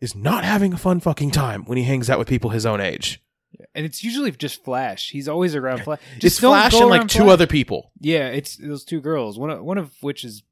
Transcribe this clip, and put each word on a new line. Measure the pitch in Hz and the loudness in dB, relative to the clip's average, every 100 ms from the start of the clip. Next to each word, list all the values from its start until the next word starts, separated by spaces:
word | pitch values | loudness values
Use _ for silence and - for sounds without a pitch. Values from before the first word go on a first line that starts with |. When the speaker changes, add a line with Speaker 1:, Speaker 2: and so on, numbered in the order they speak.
Speaker 1:
is | 120 | -10
not | 98 131 196 | -4 -2 -2
having | 180 208 196 | 0 0 0
a | 170 | 0
fun | 185 180 | 0 0
fucking | 170 147 143 | 0 -2 0
time | 151 127 101 - | 0 0 -4 -4
when | 127 | -2
he | 123 | 0
hangs | 135 117 | 0 0
out | 131 | 0
with | 113 | 0
people | 123 117 | -2 -2
his | 113 110 | -2 -2
own | 104 | -2
age. | 95 - - - _ _ _ - _ | -4 -6 -8 -10 _ _ _ -20 _
Speaker 2:
And | - 151 | -10 -10
it's | - | -8
usually | 226 262 254 | -8 -4 -4
just | 127 147 - | -6 -8 -10
Flash. | 135 127 123 95 - | -6 -4 -4 -8 -10
He's | 143 139 | -8 -6
always | 170 180 147 | -2 -2 -2
around | 131 127 | -4 -4
Flash. | 151 147 - | -6 -10 -12
Speaker 1:
It's | 123 | 0
Speaker 2:
Just | 175 - | 0 4
don't | 240 | 6
Speaker 1:
Flash | 196 233 | 6 6
Speaker 2:
go | 226 | 6
Speaker 1:
and, | 240 | 6
like, | - | 6
Speaker 2:
around | 214 | 4
Speaker 1:
two | - | 6
Speaker 2:
Flash. | 202 | 8
Speaker 1:
other | 175 170 | 8 6
people. | 151 117 80 - _ | 0 -2 -6 -8 _
Speaker 2:
Yeah, | 151 160 131 | -2 -2 -2
it's | 139 143 - | -6 -8 -12
those | 147 143 | -12 -12
two | - 165 | -8 -8
girls. | 143 151 110 107 | -4 -4 -4 -6
One | 151 | -8
of, | 110 | -8
one | 139 196 | -6 -6
of | 147 _ | -6 _
which | 139 - | -8 -8
is, | 123 104 _ | -12 -16 _